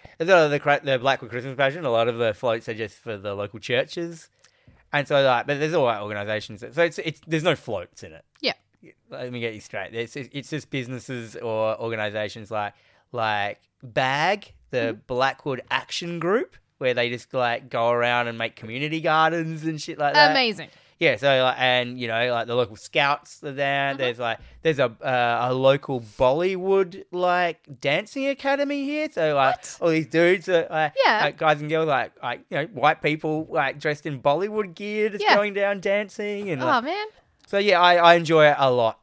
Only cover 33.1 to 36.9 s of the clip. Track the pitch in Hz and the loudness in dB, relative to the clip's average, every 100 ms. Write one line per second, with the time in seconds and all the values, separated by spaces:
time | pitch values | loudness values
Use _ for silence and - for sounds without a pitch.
33.1 | 156 160 156 160 165 135 143 156 147 160 | -2 -2 -4 -2 -2 -2 -2 -4 -4 -6
34.1 | 135 143 151 208 214 196 165 208 214 214 | -2 0 0 0 -4 -6 -8 -6 -2 -2
35.1 | 202 415 226 208 196 202 202 196 202 208 | 0 4 4 2 0 -2 -2 -2 -2 -4
36.1 | - 208 202 202 151 277 254 262 | -8 -8 -8 -6 -4 0 0 0